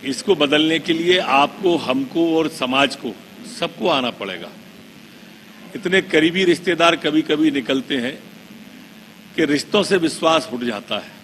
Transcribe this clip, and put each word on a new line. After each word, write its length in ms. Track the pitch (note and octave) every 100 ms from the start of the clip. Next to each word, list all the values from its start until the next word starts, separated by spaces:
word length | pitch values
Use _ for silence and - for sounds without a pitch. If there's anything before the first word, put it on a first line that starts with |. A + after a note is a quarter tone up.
इसको 320 | C3+ C3 - F3+
बदलने 440 | D3 D3 D#3+ D#3+
के 140 | D#3+
लिए 260 | D#3+ E3+ F3+
आपको, 580 | C#3+ C3+ C#3+ - F#3+ E3
हमको 600 | B2 C3 C3+ E3 E3+ D#3+
और 100 | D#3
समाज 480 | - C3 C3 C#3 -
को, 200 | A#2+ G#2 - - - -
सबको 280 | E3+ - F#3+
आना 220 | D3 B2
पड़ेगा। 400 | - G2+ F2+ E2 - - - - - - - - - - - - -
इतने 260 | F#3+ F#3
करीबी 420 | F#3 D#3+ D#3+ F3
रिश्तेदार 520 | F#3 E3+ - E3+ E3+ E3
कभी-कभी 560 | D#3 D3+ D#3 D3+ D#3
निकलते 460 | C#3 A#2 C3+ B2 C#3
हैं 260 | A#2+ - - - - - - - - - - - - -
कि 100 | D#3
रिश्तों 380 | D3 - G#3
से 140 | F#3 F#3+
विश्वास 520 | E3 - D#3+ D#3+ D3+
उठ 60 | A#2+
जाता 360 | A#2+ G#2 - G#2+
है। 160 | - -